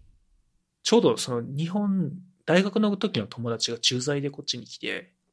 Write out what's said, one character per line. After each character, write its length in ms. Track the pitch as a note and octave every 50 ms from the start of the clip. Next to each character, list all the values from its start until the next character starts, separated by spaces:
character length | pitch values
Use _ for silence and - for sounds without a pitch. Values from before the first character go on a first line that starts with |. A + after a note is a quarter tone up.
| - _ _ _ _ _ _ _ _ _ _ _ _ _ _ _ -
ち 100 | - A3
ょ 40 | A#3
う 20 | -
ど 140 | D3+ A2+
そ 240 | - - - B2+ A#2+
の 20 | A#2+
日 260 | C3+ C3+ C#3 E3 E3
本、 440 | F3+ G#3 G#3 G3+ F#3+ F#3+ E3+ C#3 - - - - _ _ _
大 160 | - D#3 F3+ G3
学 180 | G3+ F#3+ -
の 160 | G#3+ G#3 G3+
時 240 | G3+ - G3+ - A#2+
の 60 | G#2
友 240 | - - A#2 A#2 A#2+
達 200 | A#2 A2+ - -
が 80 | A#2+ A2
駐 220 | - - B2+ B2+
在 220 | B2 D3 C#3+ C#3+ C#3
で 80 | C#3+
こ 100 | C#3 - C#3
っ 20 |
ち 140 | - - B2
に 60 | -
来 140 | - - -
て、 340 | - G#2+ G2 F#2 - - _ _ _ _